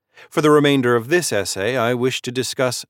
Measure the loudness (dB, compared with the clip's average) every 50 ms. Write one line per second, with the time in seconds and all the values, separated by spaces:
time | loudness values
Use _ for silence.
0 | _ _ _ -20 -20 -8 -2 2 4 6 6 6 6 4 2 2 2 2 0 0
1 | 0 0 -2 -2 0 -2 -2 -4 -4 -4 -6 -4 -4 -2 -2 -2 -2 -2 0 0
2 | -2 -2 -2 -4 -8 -8 -6 -6 -6 -6 -4 -4 -2 -2 -4 -6 -10